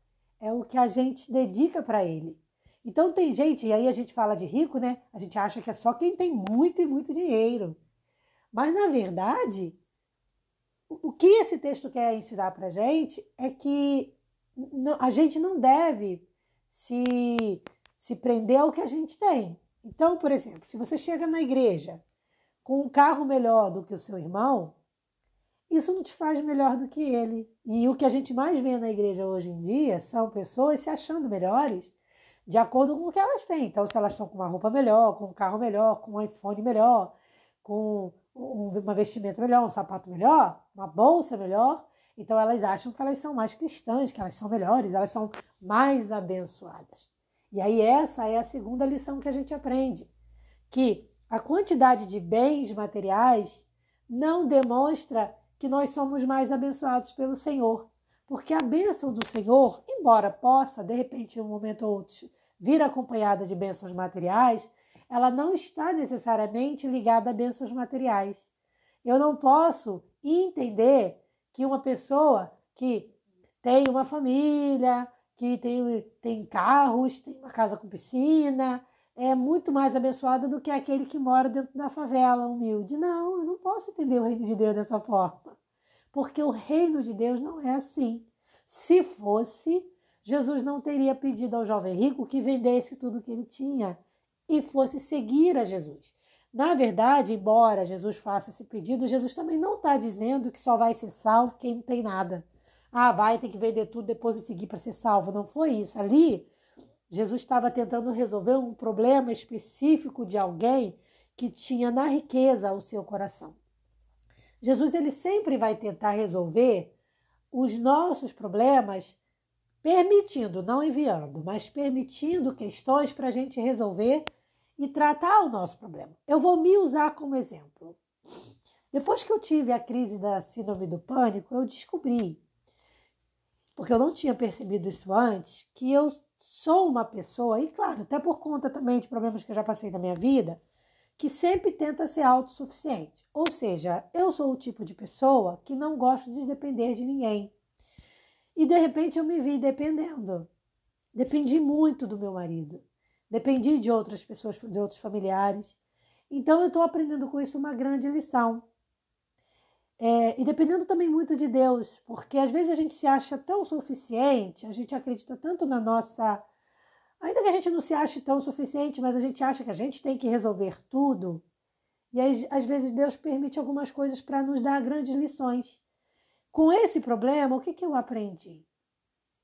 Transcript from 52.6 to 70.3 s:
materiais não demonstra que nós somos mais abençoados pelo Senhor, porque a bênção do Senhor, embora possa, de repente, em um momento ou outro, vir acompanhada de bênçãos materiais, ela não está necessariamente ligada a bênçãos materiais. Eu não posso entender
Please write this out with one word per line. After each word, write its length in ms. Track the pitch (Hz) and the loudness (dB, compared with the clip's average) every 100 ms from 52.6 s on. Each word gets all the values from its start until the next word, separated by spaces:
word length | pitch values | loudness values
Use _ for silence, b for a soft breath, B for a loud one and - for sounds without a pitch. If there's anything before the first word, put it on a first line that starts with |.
| 240 | -4
materiais 960 | 208 208 208 196 190 247 233 190 - _ _ _ _ - | -6 -8 -6 -2 2 4 4 0 -10 _ _ _ _ -12
não 360 | 240 302 339 | -4 0 0
demonstra 880 | 311 277 254 240 285 311 - 226 202 - _ _ | 2 4 4 2 0 -2 -4 -4 -4 -6 _ _
que 100 | 277 | -4
nós 220 | 277 277 | -2 -2
somos 340 | 285 269 277 | -2 -4 -2
mais 260 | 254 269 254 | -2 0 0
abençoados 640 | 269 277 277 277 247 247 | -2 -4 -4 -2 -2 -4
pelo 240 | - 262 269 | -6 -6 -6
Senhor, 520 | 302 277 233 226 226 _ _ _ - | -6 0 0 0 -6 _ _ _ -12
porque 280 | 269 - | -12 -4
a 60 | 320 | -2
bênção 520 | 262 302 403 359 285 | 0 0 0 -2 -4
do 140 | 220 233 | -4 -4
Senhor, 560 | 233 202 254 254 - - | -4 4 6 6 0 -10
embora 420 | 523 294 226 202 | -2 4 4 4
possa, 520 | 196 247 254 269 - | 0 4 4 2 -4
de 120 | 185 | -6
repente, 440 | 240 254 - 226 233 | -4 -4 -8 -12 -10
em 40 | |
um 60 | 214 | -8
momento 380 | 208 214 214 220 | -8 -8 -6 -4
ou 100 | 202 | -4
outro, 340 | 180 - - _ _ _ | -6 -18 -20 _ _ _
vir 240 | 185 311 | 2 4
acompanhada 640 | 285 277 247 226 208 196 | 4 0 -6 -2 0 0
de 100 | 190 | -2
bênçãos 380 | 185 196 185 196 | -6 -6 -6 -10
materiais, 800 | 180 185 185 175 202 254 226 - b b b b | -8 -8 -4 -2 4 4 2 -4 b b b b
ela 180 | 247 247 | 2 2
não 240 | 247 311 | 2 -2
está 400 | 370 - - 311 | -2 -4 -8 -4
necessariamente 920 | 330 269 254 240 226 208 214 269 285 277 | -2 -4 -4 -2 0 0 -2 -4 -4 -4
ligada 440 | 254 214 226 220 | -2 2 2 2
a 20 | |
bênçãos 400 | 220 240 240 247 | -2 -4 -4 -8
materiais. 760 | 240 240 269 254 208 196 196 _ _ _ _ _ _ | -8 -8 -4 -2 -2 -2 -8 _ _ _ _ _ _
Eu 140 | 240 254 | 2 4
não 160 | 294 | 4
posso 680 | 294 277 285 330 - - 185 - _ | 4 6 6 6 2 -6 -10 -12 _
entender 1000 | 285 | -2